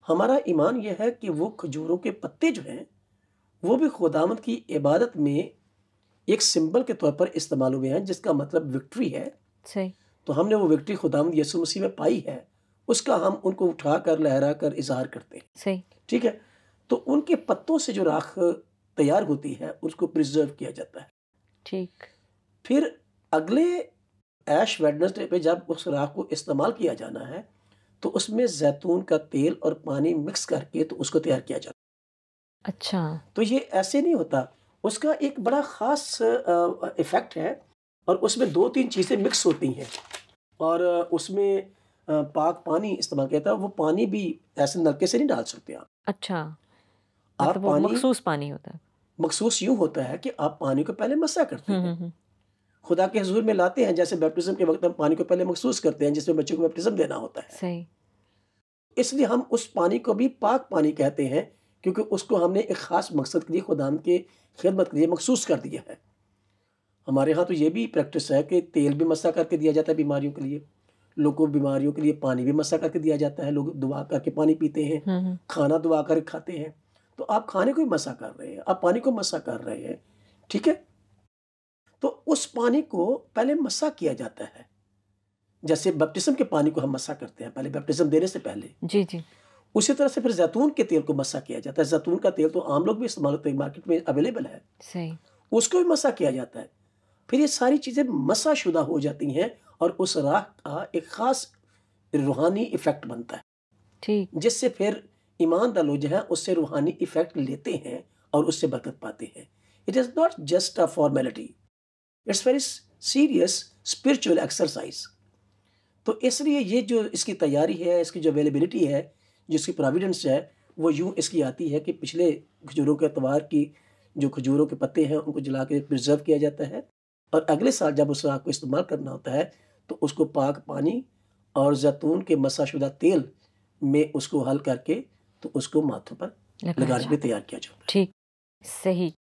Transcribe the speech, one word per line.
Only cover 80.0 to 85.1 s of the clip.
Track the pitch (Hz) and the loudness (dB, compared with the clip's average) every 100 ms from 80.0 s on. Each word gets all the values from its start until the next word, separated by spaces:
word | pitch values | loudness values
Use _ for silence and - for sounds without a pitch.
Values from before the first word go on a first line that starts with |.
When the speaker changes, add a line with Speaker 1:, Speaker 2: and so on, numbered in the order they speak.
| _ _ _ _ _ | _ _ _ _ _
Speaker 1:
ठीक | 202 349 | 0 2
है? | 381 _ _ _ _ _ _ _ _ _ _ _ _ | 0 _ _ _ _ _ _ _ _ _ _ _ _
तो | - - - | -4 -4 -2
उस | 302 - | 0 0
पानी | - 240 262 | 0 2 2
को | 311 175 180 269 - - | 0 -2 0 0 -4 -2
पहले | 247 | 0
मसा | 302 277 - - | 0 -2 -2 -2
किया | - 160 | -2 -4
जाता | 123 113 - | -4 -8 -10
है, | 107 - - _ _ _ _ | -14 -14 -20 _ _ _ _